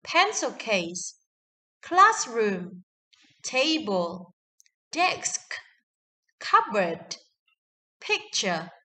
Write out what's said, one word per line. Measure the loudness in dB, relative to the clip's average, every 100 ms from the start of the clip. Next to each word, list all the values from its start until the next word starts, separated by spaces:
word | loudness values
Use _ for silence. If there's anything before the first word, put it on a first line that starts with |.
| 0
pencil | 2 2 0 -6 -6
case, | -2 -2 -2 -8 -12 -16 _ _ _ _ _ _ 0
classroom, | 6 6 6 -2 0 0 0 -6 -14 _ _ _ _ _ _ -4
table, | 0 2 0 0 0 0 -6 -16 _ _ _ _ _ _
desk, | 0 0 0 -6 -8 -10 -14 -14 _ _ _ _ _ _ _
cupboard, | 2 2 4 0 0 -4 -10 -16 _ _ _ _ _ _ _ _ -4
picture. | -4 -2 -4 -2 -2 -6 -16